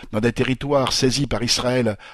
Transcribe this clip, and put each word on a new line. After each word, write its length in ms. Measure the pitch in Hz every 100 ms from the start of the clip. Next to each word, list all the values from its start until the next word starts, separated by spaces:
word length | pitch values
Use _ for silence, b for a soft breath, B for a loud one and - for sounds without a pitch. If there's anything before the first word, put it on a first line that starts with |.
| B
dans 80 | 110
des 100 | 117
territoires 600 | - 127 127 143 143 127
saisis 340 | - 135 123 139
par 160 | 107
Israël 540 | 117 - 123 127 113 101 B